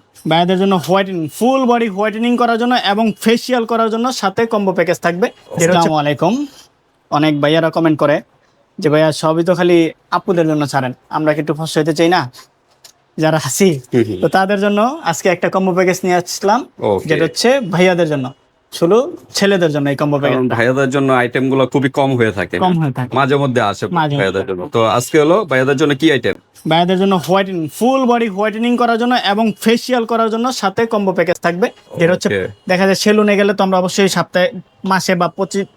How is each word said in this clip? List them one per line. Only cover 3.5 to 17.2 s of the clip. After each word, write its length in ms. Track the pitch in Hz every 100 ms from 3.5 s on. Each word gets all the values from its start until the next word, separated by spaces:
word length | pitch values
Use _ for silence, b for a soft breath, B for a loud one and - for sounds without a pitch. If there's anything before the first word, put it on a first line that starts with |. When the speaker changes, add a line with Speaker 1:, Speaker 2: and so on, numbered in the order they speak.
| 247
Speaker 1:
করার 260 | 226 233 226
জন্য 220 | 226 247
সাথে 340 | 247 196 190 233
কম্বো 260 | 220 196
প্যাকেজ 280 | 180 165 170
থাকবে। 300 | 175 175 233 - -
Speaker 2:
ওকে। 180 | -
Speaker 1:
আসসালামু 320 | 170 180 165 156
আলাইকুম। 500 | 147 143 160 247 285 B B _ _ _ _
অনেক 300 | 143 156 147
ভাইয়ারা 300 | 147 160 160
কমেন্ট 280 | 156 165 151
করে 240 | 151 160 - _ _ _ _ -
যে, 120 | 165
"ভাইয়া, 220 | 151 156
সবই 320 | 143 156 160
তো 100 | 170
খালি 380 | 170 180 170 165 - _
আপুদের 360 | 180 190 175 160
জন্য 200 | 151 147
ছাড়েন, 260 | 139 127 127 _
আমরা 240 | 156 156
কি 60 | 151
একটু 140 | 151
ফস 240 | 151 160 -
হইতে 140 | 151
চাই 160 | 156 165
না 220 | 180 127 B B _ _ _ - _ _ -
যারা 180 | 156 156
আছি?" 440 | 143 - 196 143 -
Speaker 2:
হুম, 100 | 127 110
হুম। 120 | 95
Speaker 1:
তো 80 | 165
তাদের 320 | 190 190 202
জন্য 400 | 202 208 233 320
আজকে 240 | 262 165 202
একটা 200 | 175 175
কম্বো 260 | 196 190
প্যাকেজ 260 | 180 185 180
নিয়ে 120 | 185 180
আসলাম, 500 | 175 - 196 226 320 -
Speaker 2:
ওকে। 300 | 110 98 151
Speaker 1:
যেটা 160 | 156